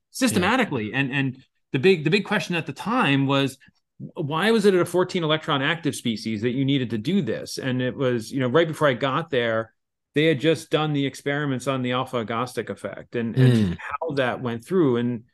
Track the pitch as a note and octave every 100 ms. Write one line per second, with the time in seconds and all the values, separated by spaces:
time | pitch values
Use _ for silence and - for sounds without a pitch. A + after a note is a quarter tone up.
0 | _ - B3+ F#3 F#3 B3+ G3 C3 G#2+ B2+
1 | C#3 C#3 C3+ - _ _ _ C#3 F#3 F3
2 | D3 G#3 G3 G3+ - E3+ E3 - G3 B3+
3 | D#3+ C#3 C3+ C#3 C#3 - _ _ _ -
4 | D3 - C#3+ D#3+ G#3 A3+ G3+ F3+ E3 F3+
5 | F3+ F#3 D#3+ D#3 E3 C#3+ C#3+ E3 D3 A#2
6 | A#2+ G#2+ A2 G#2+ B2 C3 C3+ C#3 A2+ A2+
7 | A#2+ G3 B2+ D2+ - - C3 B2+ B2+ A2+
8 | C3+ A#2+ G#2+ C3+ B2+ D3+ B2+ - D3 A#2+
9 | C#3 C#3+ E3 B2+ A#2 A2+ A2+ _ _ _
10 | _ C#3+ D#3+ C3+ D#3 D#3+ - D3+ D#3 C#3+
11 | C3+ - C#3+ C#3+ D3 B2+ C#3 C3 B2+ B2+
12 | B2+ B2 G#2+ A#2 B2 - G#2 F#2+ G2 -
13 | - A#2+ A#2 C3 B2+ A#2 F#2+ E2+ - C#3+
14 | E3 C#3 B2 F#2 B2 A#2 - F#3 C#3+ A#2+
15 | A#2+ A#2 -